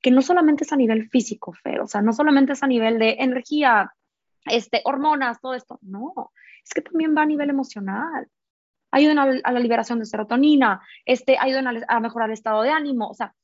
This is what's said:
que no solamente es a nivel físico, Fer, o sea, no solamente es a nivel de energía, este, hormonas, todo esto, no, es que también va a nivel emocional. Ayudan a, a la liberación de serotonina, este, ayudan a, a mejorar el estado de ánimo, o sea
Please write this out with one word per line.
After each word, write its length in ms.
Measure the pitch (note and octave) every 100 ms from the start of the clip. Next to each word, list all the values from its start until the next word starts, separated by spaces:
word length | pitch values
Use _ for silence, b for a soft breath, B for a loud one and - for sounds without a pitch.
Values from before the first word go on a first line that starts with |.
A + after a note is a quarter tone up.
que 100 | -
no 120 | B3+
solamente 420 | C4+ F4+ D#4 D4
es 80 | D4+
a 40 | D4
nivel 320 | A#3+ A3 A3
físico, 420 | B3+ G#3+ G#3 -
Fer, 280 | F3 - -
o 60 | -
sea, 140 | G#3
no 120 | G#3
solamente 420 | A3+ D4+ C#4 C4+
es 80 | C#4
a 40 | C#4
nivel 320 | B3 A3+ A3+
de 180 | A3 A3+
energía, 720 | C4 B3+ B3 D4+ C#4+ A3 F#3+ _ _ _ _ _ -
este, 340 | A#3 - A#3
hormonas, 560 | A3 C#4 D4+ D4 C4 A#3
todo 140 | C4
esto, 240 | B3+ - -
no, 500 | G3 G3 C4 F#4+ - _ b b
es 80 | _
que 80 | -
también 340 | D4+ F4 D#4+ D4+
va 60 |
a 40 | D4+
nivel 240 | D4+ C#4+
emocional. 760 | C#4 B3+ G#3+ G3 G3 D#4 D#4 - _ _ _ _ _ _
Ayudan 280 | C4+ D4+ D4+
a, 40 | C4+ C4
a 80 | -
la 80 | B3
liberación 380 | A#3+ A#3 A3+ A#3+
de 80 | G#3+
serotonina, 720 | A3 G#3+ A#3+ D4 D4 B3 F#3 B B
este, 320 | - B3 C4 C4
ayudan 280 | C4+ C4 C4
a, 140 | A3+ A#3
a 120 | A#3
mejorar 300 | A3+ A#3 A3
el 40 |
estado 280 | A3 A3 G#3+
de 80 | A#3
ánimo, 380 | D#4 D4 B3+ G#3
o 60 |
sea 200 | G#3 G#3 _